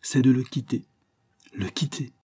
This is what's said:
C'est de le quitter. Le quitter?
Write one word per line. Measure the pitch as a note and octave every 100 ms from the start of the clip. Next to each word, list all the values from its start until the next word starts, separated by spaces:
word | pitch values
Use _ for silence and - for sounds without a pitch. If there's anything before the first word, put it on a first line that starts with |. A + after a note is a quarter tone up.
C'est | - C#3
de | C3
le | B2+
quitter. | B2+ - A#2 A#2 - _ _ _ _ _ _
Le | - F#2+
quitter? | - C#3+ - A#2+ _